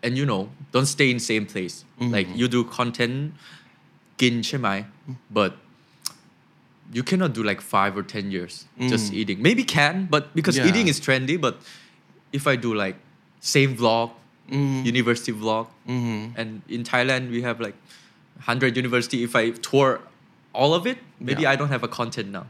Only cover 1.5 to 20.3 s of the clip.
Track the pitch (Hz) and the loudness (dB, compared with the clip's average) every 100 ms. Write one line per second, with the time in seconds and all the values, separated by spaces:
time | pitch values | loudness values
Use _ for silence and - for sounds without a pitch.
1.5 | 104 90 - - - 123 110 90 95 123 | -6 -6 -10 -18 -6 -2 0 -2 0 0
2.5 | 123 117 - 120 120 120 131 147 147 - | 2 -2 -2 -4 0 -2 -2 -6 -10 -20
3.5 | - - _ _ _ _ _ 127 120 110 | -20 -20 _ _ _ _ _ 2 2 -2
4.5 | 143 113 98 107 - - 127 _ 107 95 | -2 -2 -2 -6 -16 -16 -16 _ 0 0
5.5 | - _ _ _ _ - - _ _ _ | 0 _ _ _ _ -14 -14 _ _ _
6.5 | _ _ _ - 117 123 185 180 113 107 | _ _ _ -10 -6 -2 0 0 0 -2
7.5 | 98 - 104 98 98 92 107 101 95 87 | -2 -2 0 2 0 -6 -6 -4 -6 -6
8.5 | - - - 123 123 104 98 107 95 131 | -12 -18 -6 0 0 0 -2 -4 2 4
9.5 | 233 254 - 147 185 190 151 147 165 147 | 4 2 2 2 2 0 0 0 -2 0
10.5 | 127 143 202 196 139 - 131 131 156 135 | 2 4 4 2 0 2 0 2 0 0
11.5 | - - - - _ _ _ _ 139 147 | -2 -14 -20 -20 _ _ _ _ -4 0
12.5 | 127 117 107 98 92 _ _ _ _ - | 2 0 0 -2 -4 _ _ _ _ 0
13.5 | 147 139 117 117 113 117 - _ _ - | 4 4 4 4 4 2 -6 _ _ -6
14.5 | 135 139 131 127 123 117 117 - 107 110 | -2 0 0 0 2 2 0 -2 -4 -2
15.5 | 110 117 - - 123 120 107 107 113 113 | -2 -4 -14 -6 -4 -2 -4 -6 -8 -8
16.5 | 110 - 117 117 127 127 131 127 117 123 | -10 -10 -8 -2 0 2 0 -2 -4 -4
17.5 | 117 110 - _ - - _ _ - - | -4 -6 -8 _ -20 -20 _ _ -14 -4
18.5 | 120 131 120 127 123 117 127 117 123 113 | 2 2 2 0 0 0 -2 0 2 2
19.5 | 117 - 139 135 120 - _ _ | -2 2 4 4 2 -6 _ _